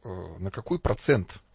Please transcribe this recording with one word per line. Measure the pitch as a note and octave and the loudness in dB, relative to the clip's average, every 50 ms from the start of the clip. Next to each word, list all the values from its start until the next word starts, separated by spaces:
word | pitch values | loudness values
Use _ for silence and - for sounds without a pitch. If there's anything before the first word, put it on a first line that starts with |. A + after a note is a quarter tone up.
| - | -12
э, | - F#2 F#2 F2+ E2+ E2+ F2 | -10 -10 -8 -10 -10 -8 -8
на | F#2 F#2+ | -6 -6
какой | - - - - F3 E3+ | -6 -6 -4 -2 -2 0
процент | - - G#2 - - - C#3+ A2 F2+ - - - - _ _ | 2 0 0 2 4 4 6 6 4 0 -6 -14 -20 _ _